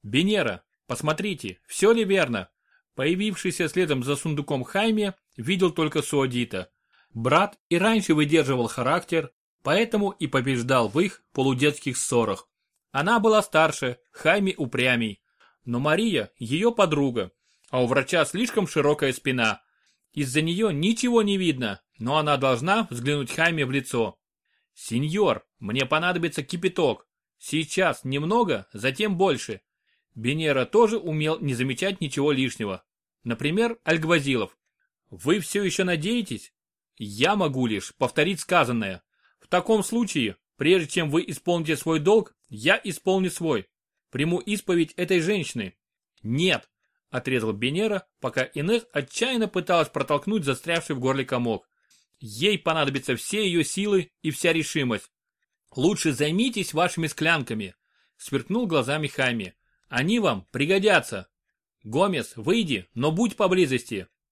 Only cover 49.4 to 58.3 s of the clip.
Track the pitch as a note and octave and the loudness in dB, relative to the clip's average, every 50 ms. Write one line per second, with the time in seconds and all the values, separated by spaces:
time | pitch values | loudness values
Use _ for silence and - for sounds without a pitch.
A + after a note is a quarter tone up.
49.4 | A3 G#3 - F#3 E3+ - F3+ E3+ D3+ - - D3 C#3 - D3+ C#3+ - G3 G#3+ A3 | -2 0 -2 -4 0 2 2 2 2 2 -2 -4 -2 0 0 0 0 0 -2 -2
50.4 | D3 C#3 C3 - - E3 E3+ E3 - - D3+ B2+ B2 C3 C3+ C#3 C3 - C3+ B2 | 0 -2 -2 -4 -2 -4 -4 -4 -2 -4 -6 -2 0 0 0 0 -2 -2 -2 -2
51.4 | A#2+ A#2 A2 F#2+ _ _ _ _ _ _ _ _ _ _ _ - - A2 G#2 A2+ | 0 -2 -2 -4 _ _ _ _ _ _ _ _ _ _ _ -18 -16 -12 -6 0
52.4 | D#3 G#3 G#3 - - E3 D#3+ D#3+ D3 C#3 C#3 C3+ - - C3 - - - - G#3 | 2 2 2 2 0 0 0 2 0 0 -2 -4 -2 -4 -4 -4 -4 -4 -2 -2
53.4 | G#3+ F#3+ E3+ E3+ D#3 - - F#3 G3+ G#3 G3+ F#3+ D#3 - _ _ - D#3 C#3+ - | 0 0 0 0 0 0 -2 -2 0 2 2 0 0 -2 _ _ -6 -6 -4 0
54.4 | - E3+ E3 E3 D3+ - - D#3 C#3 B2 A2+ G2+ - - _ _ _ _ _ _ | 0 2 2 2 0 -2 -2 -2 -2 0 -2 -4 -6 -10 _ _ _ _ _ _
55.4 | _ _ _ _ _ _ - C3 C3 F3 G#3 - - E3 C3+ A#2 D3 D3+ E3 F#3+ | _ _ _ _ _ _ -4 0 2 2 2 2 0 -2 0 0 0 0 0 0
56.4 | A#3+ C4 A#3 G#3+ F3+ - - D3+ F3 F3 - E3+ E3 D3+ - - D#3 D#3+ E3+ D#3 | 0 0 0 -4 -6 -4 0 0 0 0 0 -2 -6 -6 -4 -2 0 0 0 0
57.4 | B2+ - A#2 G#2+ G#2 F#2 - _ _ _ _ _ _ _ _ - - - | 0 -4 -6 -6 -8 -10 -12 _ _ _ _ _ _ _ _ -20 -10 -4